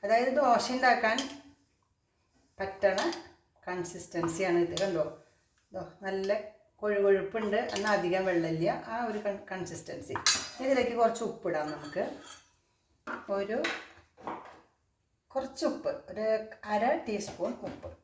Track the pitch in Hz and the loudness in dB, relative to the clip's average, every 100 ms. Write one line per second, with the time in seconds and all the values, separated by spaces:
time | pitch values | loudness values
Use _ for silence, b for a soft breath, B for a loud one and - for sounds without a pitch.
0 | 208 226 254 269 269 226 - 254 254 233 | 6 4 6 4 6 6 4 2 4 6
1 | 220 240 - - - - _ _ _ _ | 4 0 -2 -8 -18 -20 _ _ _ _
2 | _ _ _ _ _ _ 190 - 196 190 | _ _ _ _ _ _ -6 2 2 4
3 | 339 - - - _ _ - 180 170 175 | 0 -2 -12 -20 _ _ -8 -6 -6 -8
4 | - 170 165 160 185 175 170 151 196 170 | -8 -2 -2 0 2 4 2 2 0 0
5 | 151 - b b b b _ 190 170 - | -2 -4 b b b b _ -12 -12 -10
6 | 196 196 190 214 208 - _ _ 208 202 | -4 -4 0 0 -2 -16 _ _ 0 4
7 | 196 196 - 220 214 208 247 196 208 202 | 6 6 4 -2 0 0 0 -2 2 2
8 | 175 185 190 175 160 160 180 - - 226 | 2 2 2 2 2 2 0 0 -4 -4
9 | 233 208 208 196 - 185 180 165 - - | -4 -2 -4 -6 -6 -8 -8 -10 -10 -12
10 | - - - - - - 262 262 233 233 | -6 -2 0 0 -4 -6 0 2 2 4
11 | 226 226 220 - 180 156 151 151 - 180 | 2 2 -6 -4 -2 -2 -2 -6 -8 -4
12 | - - - - _ _ _ _ _ _ | -6 -6 -16 -20 _ _ _ _ _ _
13 | - - - 202 202 226 330 - - - | -12 -12 -4 -2 -2 -2 -2 -4 -10 -20
14 | - _ - - - - _ _ _ _ | -20 _ -12 -12 -12 -20 _ _ _ _
15 | _ _ _ 269 269 - 311 - - - | _ _ _ -6 -6 -4 -2 -2 -4 -6
16 | - 196 220 220 220 - 214 208 233 330 | -8 -4 0 0 -2 -12 -2 0 2 0
17 | 277 208 - - - 240 196 - - - | 0 -4 -4 -4 -6 -4 -10 -12 -14 -16